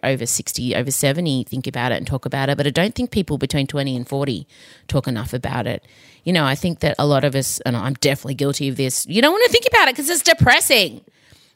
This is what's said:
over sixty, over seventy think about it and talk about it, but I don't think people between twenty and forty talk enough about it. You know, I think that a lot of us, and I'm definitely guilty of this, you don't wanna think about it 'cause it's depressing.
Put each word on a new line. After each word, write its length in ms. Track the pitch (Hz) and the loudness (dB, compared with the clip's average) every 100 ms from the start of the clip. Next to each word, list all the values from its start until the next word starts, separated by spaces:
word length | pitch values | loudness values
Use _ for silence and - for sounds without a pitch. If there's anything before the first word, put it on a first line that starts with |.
over 200 | 131 131 | -2 -2
sixty, 500 | 117 - - - 123 | -2 -6 -6 -6 -2
over 160 | - 127 | -2 -2
seventy 500 | 131 143 147 175 131 | 0 0 0 0 -2
think 220 | 120 131 - | -2 -6 -6
about 240 | 127 123 | -4 -2
it 40 | 101 | -2
and 100 | - | -4
talk 180 | 131 139 | -6 -4
about 220 | 135 135 | -2 -2
it, 80 | 143 | 0
but 100 | 147 | 0
I 40 | |
don't 240 | 151 196 | 0 0
think 160 | 240 247 | -2 -4
people 280 | 214 175 147 | -2 -2 -2
between 280 | 139 147 135 | -2 -2 -2
twenty 300 | 147 139 127 | -2 -4 -4
and 120 | 120 | -4
forty 380 | 139 139 101 - - - - - | -4 -2 -4 -8 -20 -20 -20 -4
talk 200 | 139 131 | -2 0
enough 260 | 117 - | -2 -4
about 320 | 127 127 127 107 | -6 -4 -4 -4
it. 180 | 107 - _ - _ | -6 -10 _ -20 _
You 80 | - | 0
know, 120 | 175 | 2
I 100 | 139 | 2
think 240 | 143 180 165 | 0 -2 0
that 140 | 151 - | 0 2
a 80 | 147 | 2
lot 180 | 139 | 4
of 100 | 143 | 2
us, 260 | 135 131 - - | 0 -2 -4 -2
and 100 | 120 | -2
I'm 180 | 113 | -2
definitely 400 | 135 139 135 - | 0 0 0 -4
guilty 340 | 131 139 139 139 | -2 -2 -2 -4
of 80 | 127 | -2
this, 280 | 131 - - | -2 -4 -2
you 120 | 185 | 2
don't 120 | 277 | 4
wanna 160 | 392 494 | 4 4
think 180 | 480 480 | 4 4
about 200 | 453 294 | 4 4
it 80 | 254 | 2
'cause 120 | 285 | -2
it's 140 | 339 | 2
depressing. 800 | - 330 254 294 - 262 180 - - _ _ - _ | 2 4 6 4 4 2 2 -4 -20 _ _ -20 _